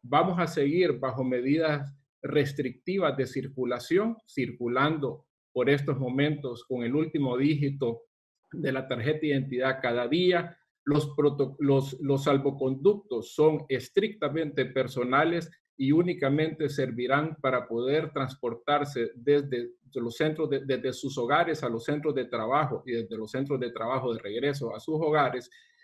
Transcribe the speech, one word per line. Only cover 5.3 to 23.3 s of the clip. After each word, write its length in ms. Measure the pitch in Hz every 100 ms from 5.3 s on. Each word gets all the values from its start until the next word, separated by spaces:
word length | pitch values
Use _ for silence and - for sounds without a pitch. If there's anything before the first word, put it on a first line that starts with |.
| _ _
por 160 | 127 123
estos 280 | 143 143 135
momentos 680 | 127 131 147 147 135 117 -
con 180 | 127
el 120 | 117 143
último 420 | 165 160 135 123
dígito 680 | 143 147 143 139 117 - _ _ _ _ _
de 200 | - 143
la 160 | 131 135
tarjeta 320 | 120 120 151
de 60 | 156
identidad 520 | 139 135 123 131 131
cada 260 | 123 120 120
día. 500 | 160 180 175 170 - _ _
Los 300 | - 147 139 -
proto-, 400 | 143 139 135 -
los, 400 | 143 139 135 -
los 220 | 139 139
salvoconductos 1080 | 151 139 139 135 131 139 160 208 - 120 101
son 320 | - 156 151 -
estrictamente 960 | 131 - - 214 - 147 151 156 139 127
personales 840 | 135 127 127 123 135 160 170 170 _ _ -
y 140 | 135
únicamente 760 | 151 180 165 135 147 160 - 147
servirán 680 | 143 127 117 123 139 156 156
para 260 | 135 123 -
poder 440 | 117 127 151 -
transportarse 1000 | 147 127 - 120 113 - 147 139 127 117 123
desde 560 | 123 147 143 123 120 - _
los 220 | 127 117 -
centros 340 | 156 156 147
de, 160 | 135 139
desde 280 | 123 127
sus 240 | 123 135 -
hogares 460 | 117 151 170 151
a 60 | 127
los 160 | 113 113
centros 280 | 147 151 131
de 100 | 120
trabajo 580 | 120 113 139 143 - -
y 80 |
desde 240 | 117 113 110
los 140 | 107